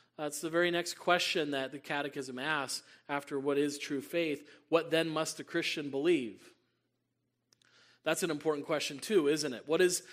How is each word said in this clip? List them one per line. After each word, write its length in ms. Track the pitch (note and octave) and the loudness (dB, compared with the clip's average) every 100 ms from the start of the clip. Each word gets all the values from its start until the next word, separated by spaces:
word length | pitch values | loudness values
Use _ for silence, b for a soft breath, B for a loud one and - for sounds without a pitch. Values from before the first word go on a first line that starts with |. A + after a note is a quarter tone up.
| b - | b -8
That's 220 | D3 - | -6 -4
the 100 | E3 | -2
very 200 | E3 F3 | 2 2
next 280 | E3+ E3+ - | 2 -2 -2
question 540 | - F3 - F3+ D3+ | 2 4 4 0 0
that 180 | C#3 C3+ | -2 -4
the 80 | C#3+ | -8
Catechism 600 | - D3 C#3+ C#3+ C3 B2 | -6 -4 -4 -6 -8 -6
asks 440 | C#3+ D3+ C3 - B B B | -2 -2 -2 -6 B B B
after 300 | C#3+ - C#3+ | -6 -4 -4
what 180 | C#3 C#3+ | 0 2
is 220 | D3 C#3+ | 2 0
true 240 | - C#3 | -4 -6
faith. 440 | - E3+ D#3+ C#3+ - B B | -4 -2 -2 -4 -8 B B
What 220 | E3 D#3 | 2 4
then 180 | D#3+ E3 | 2 2
must 320 | D#3 D#3 - | 0 -4 -6
a 40 | |
Christian 460 | - E3+ D#3 E3 C#3+ | -6 -2 -2 -2 -4
believe? 520 | C#3 E3 D#3+ A2+ F#2+ - _ _ _ _ _ _ _ _ _ _ _ b b b b | 0 4 2 0 -10 -20 _ _ _ _ _ _ _ _ _ _ _ b b b b
That's 180 | D#3 E3 | -2 0
an 80 | F3 | 0
important 360 | D3 D#3 D3 D3 | 0 0 -2 -2
question 320 | D3+ - C#3 | -2 -2 -6
too, 300 | - G3+ C#3+ | 2 4 6
isn't 240 | D3+ D3 | 2 0
it? 120 | A2+ B2+ | -6 0
What 140 | E3 | 4
is 220 | F3+ F3+ - | 4 2 -6